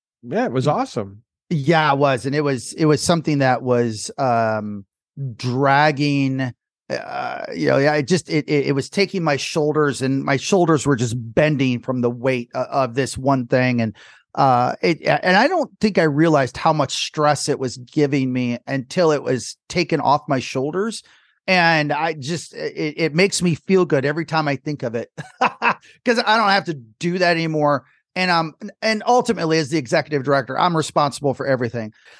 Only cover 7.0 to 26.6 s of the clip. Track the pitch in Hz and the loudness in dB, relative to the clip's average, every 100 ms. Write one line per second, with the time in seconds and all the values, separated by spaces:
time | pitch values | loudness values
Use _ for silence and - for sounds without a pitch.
7 | - 131 127 - - - 143 135 143 151 | -6 -8 -6 -6 -8 -2 2 4 4 2
8 | 147 180 - 160 - 147 143 139 - - | 0 -2 0 -4 0 0 0 -2 -2 -2
9 | 196 190 160 139 - 170 151 151 147 123 | -2 0 -2 -2 -2 -2 0 2 0 0
10 | 131 135 139 135 - 196 165 151 139 120 | -2 0 0 -2 2 2 4 2 2 0
11 | 120 120 113 135 151 139 131 120 - 127 | 0 -4 -4 0 2 2 0 0 -4 -2
12 | 120 123 131 127 120 127 123 139 127 120 | -2 -2 -2 -2 -4 -8 -4 -2 -2 -2
13 | 127 - 135 135 120 127 127 120 113 - | -4 -2 0 0 2 2 2 2 -2 -6
14 | - - _ - 135 120 127 - 180 160 | -16 -20 _ 0 4 4 2 0 0 0
15 | - 147 180 185 285 359 247 _ 214 190 | 0 0 2 4 4 0 -4 _ 0 2
16 | 160 139 165 147 127 - 165 156 135 - | 2 4 4 4 2 0 0 2 0 -4
17 | - 151 147 143 - 131 131 127 123 151 | -6 0 0 0 -2 -4 -4 -8 -6 0
18 | 139 139 131 127 123 120 - 135 131 185 | 2 2 0 -2 -2 -4 -6 -6 -4 0
19 | 160 143 123 127 - - - 180 165 156 | 2 2 0 -4 -6 -14 -6 -4 -2 0
20 | 131 147 - 135 - 135 143 175 220 - | 2 0 0 -4 -2 -6 -4 -4 -6 -8
21 | - _ _ _ - 185 165 160 147 147 | -14 _ _ _ 0 2 4 2 0 -2
22 | 165 156 131 170 - 151 151 143 156 147 | -4 -6 -6 -8 -8 -10 -8 -6 -6 -2
23 | 160 156 196 - 180 151 - 190 170 143 | 0 2 2 2 -2 -2 2 2 4 2
24 | 143 151 156 160 147 135 151 147 123 117 | 0 -2 -4 -2 -2 -4 -6 -6 -6 -6
25 | - - - - - - - - - _ | -8 -14 -18 -4 -4 -2 -4 -4 -10 _
26 | - 226 - 220 202 196 | -2 0 2 2 2 0